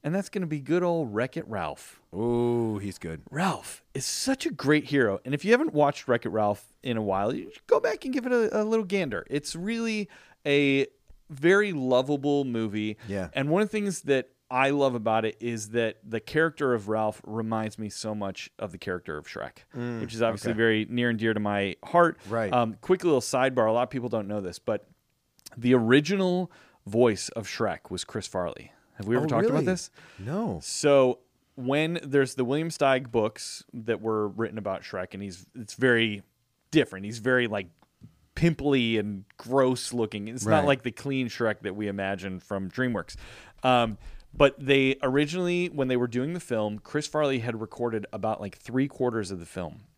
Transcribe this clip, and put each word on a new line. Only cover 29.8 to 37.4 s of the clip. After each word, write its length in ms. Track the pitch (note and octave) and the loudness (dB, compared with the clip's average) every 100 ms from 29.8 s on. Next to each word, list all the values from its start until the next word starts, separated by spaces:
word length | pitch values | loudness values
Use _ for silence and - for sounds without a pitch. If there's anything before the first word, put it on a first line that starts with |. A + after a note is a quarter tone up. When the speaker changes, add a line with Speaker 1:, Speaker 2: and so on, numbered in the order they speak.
| - - - - | -4 -18 -20 -14
Speaker 2:
No. 400 | G2 E3+ A3+ F2+ | -8 -6 -4 -6
Speaker 1:
So 560 | - - D3 C#3+ B2+ B2 _ _ _ - | -8 0 6 8 6 2 _ _ _ -8
when 420 | B2+ C#3+ D#3+ E3+ | -2 0 0 -2
there's 320 | D3 C#3 C3+ - | 0 2 2 0
the 80 | |
William 240 | B2 C#3 E3 | 0 0 -2
Steig 420 | D#3+ C#3 C3 B2 | 0 2 2 2
books 540 | A#2 G#2+ - - - - | 0 0 -2 -14 -14 -14
that 260 | B2 A2 G#2+ | -14 -4 -2
were 280 | A2 A2 G#2 | 0 0 -2
written 300 | G2 A2+ A2 | -2 -4 -4
about 240 | G2+ F#2+ | -6 -6
Shrek, 300 | - G2 F#2 | -6 -8 -8
and 100 | F#2+ | -8
he's, 200 | G2+ F2 - - | -10 -12 -18 -18
it's 180 | A2 | -16
very 480 | - B2+ A#2+ A2+ G#2 - _ _ _ _ | 2 4 6 4 -2 -12 _ _ _ _
different. 340 | D#3 C3 F#2+ | 2 2 -2
He's 140 | G2+ A2+ | -8 -4
very, 300 | A2 B2+ | 2 2